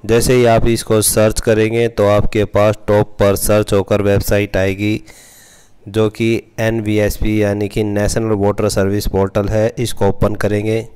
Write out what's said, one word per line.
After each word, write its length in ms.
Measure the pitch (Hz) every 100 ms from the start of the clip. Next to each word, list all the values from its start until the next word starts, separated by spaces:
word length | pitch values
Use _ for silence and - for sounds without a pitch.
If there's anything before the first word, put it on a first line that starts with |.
जैसे 300 | 104 117 113
ही 120 | 127 120
आप 220 | 113 117
इसको 340 | 113 - 110
सर्च 380 | 101 113 107 -
करेंगे 480 | - 110 110 113 117
तो 180 | 113 101
आपके 380 | 104 101 110 101
पास 320 | 104 107 104 -
टॉप 280 | 104 107 -
पर 160 | 101 98
सर्च 380 | - 104 104
होकर 280 | 101 92 104
वेबसाइट 540 | 101 101 - 104 104 95
आएगी 440 | 95 95 104 110 - - - - - - _ - -
जो 220 | 101 107
कि 220 | - 113 113 - -
एनवीएसपी 800 | 113 113 107 107 104 - 110 107
यानी 240 | 104 101 101
कि 160 | -
नेशनल 500 | 107 101 104 117 113 104
वोटर 340 | 101 101 104
सर्विस 380 | 104 98 101 -
पोर्टल 420 | 95 98 107 101
है। 180 | 107 110 -
इसको 280 | 117 - 101
ओपन 280 | - 104 101
करेंगे। 460 | 104 104 107 110 110